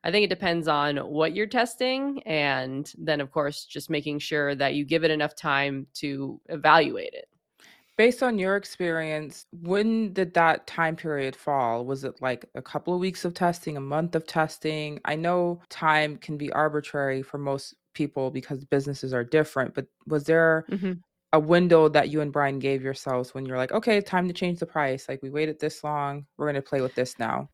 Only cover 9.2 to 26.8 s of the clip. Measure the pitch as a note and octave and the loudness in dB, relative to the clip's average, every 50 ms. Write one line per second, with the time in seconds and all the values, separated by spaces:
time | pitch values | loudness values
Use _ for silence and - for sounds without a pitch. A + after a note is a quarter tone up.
9.2 | D3+ C#3+ E3+ - - _ - E3+ E3+ E3+ F#3+ G3+ G#3+ A3+ A3+ A3+ A3 G3+ F3+ G3 | -6 -10 -14 -18 -20 _ -18 -12 -4 -2 0 2 2 2 0 0 -2 -2 -2 -2
10.2 | F#3 E3+ - F3 E3 E3 D#3 - _ - - - E3 D#3+ D#3+ D#3+ - D#3+ D3+ C#3+ | -2 2 4 4 4 4 4 2 _ -8 -2 -2 0 0 -2 -4 -4 -4 -2 -2
11.2 | C3+ C3+ C3 - - D3+ C#3+ C#3 B2 A#2 A2+ A#2+ B2 C3 C3+ C3+ C#3 C3 - _ | -2 -4 -6 -6 -4 -2 0 2 2 0 0 -2 -2 -4 -6 -4 -6 -10 -8 _
12.2 | C3 B2+ B2 A#2+ - _ _ - B2 - - D3+ - E3+ F3+ F3+ F#3 F#3+ F3 - | -4 -4 -4 -4 -8 _ _ -14 -14 -8 -8 -6 -4 -2 -2 -2 -2 -4 -4 -4
13.2 | - F3 F3 - F#3 F3 E3+ - - E3 D3+ C#3 C3+ C3+ D3 D#3 E3 E3+ - D#3+ | -6 -6 -2 0 0 0 0 -2 -8 -8 -8 -6 -6 -2 -2 -2 -2 0 -2 -4
14.2 | D#3+ - - E3 D#3 D#3 - - - D#3 D#3 D3+ D3+ D3+ D3 - - - D3+ D#3+ | -4 -2 0 0 0 0 -4 -6 -4 -4 -4 -4 -6 -6 -8 -8 -6 -4 -4 -2
15.2 | E3 F3 F3+ F3+ F3 F3 F3 F3 - _ - - E3 D#3 D3+ D3+ D3+ D3+ D3 - | 0 0 2 2 2 0 -2 -6 -10 _ -8 0 2 4 4 4 4 2 -2 -8
16.2 | - - D3+ C#3+ D3 C#3 - - D#3 D3+ D3 D3 C#3 - - C#3+ C#3 C#3 C3 C3+ | -8 -8 -6 -6 -4 -2 2 2 2 2 2 -2 -4 -2 -4 -2 0 0 -2 -2
17.2 | C3 - - C#3+ C#3+ C#3 C#3 C3+ - - - _ _ _ _ - D3+ C#3 _ C#3+ | -4 -6 -8 -6 -4 -4 -4 -4 -6 -12 -18 _ _ _ _ -4 -4 -2 _ -2
18.2 | C3 C3 C3+ C3+ - - D3 C3 C#3 _ D3 C#3 C#3 C#3+ C#3 - - C3 C3 B2 | -2 -2 -4 -6 -6 -6 -8 -8 -2 _ 0 0 0 -2 -6 -6 -6 -2 -2 -2
19.2 | A#2+ A#2+ - D#3 D3+ D3+ - C#3 B2+ - - C#3 C3+ _ _ _ _ - D#3 D3 | 0 2 4 2 2 2 0 -2 -2 -2 -4 -8 -8 _ _ _ _ -2 -2 -2
20.2 | C#3+ - D#3+ E3 E3 E3 D#3+ D#3+ D#3+ - F#3+ G3 F#3+ F#3 F3+ F3 _ _ _ _ | 2 4 4 6 6 6 4 2 0 -4 -6 -4 -2 -4 -4 -6 _ _ _ _
21.2 | _ _ - D#3 D3+ D#3 F3 F3 F3+ F3 E3+ D#3+ D#3 D3+ D3+ D3+ - - D3 D3+ | _ _ 4 4 6 6 6 6 8 8 8 8 8 8 6 4 2 4 0 -2
22.2 | D3+ D3 C3+ D3 C#3+ C#3 C#3 C3+ C3 C#3 C#3 C3+ C3 C3+ C3+ - - C#3 C3 B2 | -2 0 0 0 0 0 0 -2 0 0 0 0 -2 -6 -6 -6 -4 -2 -2 -2
23.2 | B2+ - - C3+ C3+ C3 C3 B2+ C3 B2+ - A3+ A3 A#3+ G#3+ G#3 G3+ - - F3+ | -4 -4 -8 -10 -8 -4 -2 -2 -2 0 -2 0 2 2 2 2 2 0 0 0
24.2 | F3+ F3+ F3 - F#3 F3 F3 E3+ E3+ E3+ - D#3+ D3 C3+ C3 C3+ - - C3+ C#3 | 0 0 -2 -2 -2 -2 -2 -2 -6 -4 -2 -2 0 0 -2 -4 -6 -10 -10 -8
25.2 | - C3+ C#3 D3+ D#3 D#3 D3+ D#3 D3+ D3 - - - D3+ D3 D3 C#3+ C#3 C#3 C#3+ | -8 -6 -2 -2 -2 -2 -2 -4 -4 -6 -6 -6 -6 -4 -2 -2 -2 -4 -6 -8
26.2 | C#3+ _ _ - D3 D3+ C#3+ C#3 C3+ - D3 C3+ | -12 _ _ -4 -2 -2 -2 -2 -4 -2 -2 0